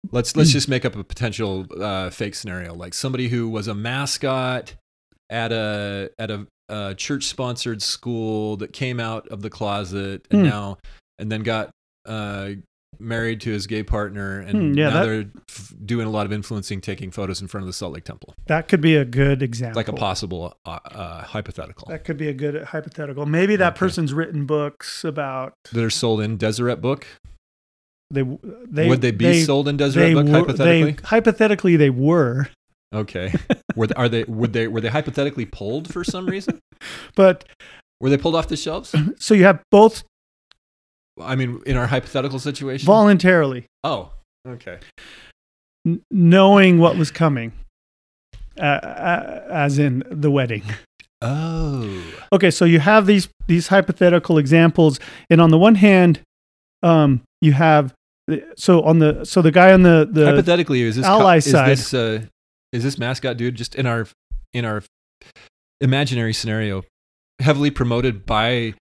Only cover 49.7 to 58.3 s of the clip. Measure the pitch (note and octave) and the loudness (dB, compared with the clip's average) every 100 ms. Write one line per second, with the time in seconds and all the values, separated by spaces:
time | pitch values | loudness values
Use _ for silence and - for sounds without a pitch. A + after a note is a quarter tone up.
49.7 | C#3 D3 B2 - E3 D3 C#3 B2 G#2+ G2+ | 2 0 -2 -6 -4 0 0 0 -6 -8
50.7 | G#2 _ _ _ _ A#2 D3 D#3+ E3 D#3 | -12 _ _ _ _ -6 -4 -4 -4 -4
51.7 | C3+ A2 F#2+ E2 - - F#3+ F#3+ - E3+ | -4 -6 -10 -14 -18 -2 2 2 4 4
52.7 | E3 D3+ G#3+ G3 G3+ - _ - E3+ E3 | 4 6 4 6 2 0 _ -2 0 2
53.7 | G3 F#3+ - F3+ F3 - D#3+ C#3 E3 E3 | 0 2 2 4 4 2 2 4 6 6
54.7 | D#3+ D#3 C3+ - - _ E3 E3 D#3+ G3+ | 6 2 2 -10 -20 _ 6 6 8 6
55.7 | G#3+ G#3 F#3+ F3 D#3 _ _ _ _ _ | 8 8 8 6 2 _ _ _ _ _
56.7 | _ F3 E3 D3 C3 _ _ D#3 C#3 D#3+ | _ 4 4 4 2 _ _ 2 4 4
57.7 | D3+ C3+ _ _ _ - | 4 2 _ _ _ -6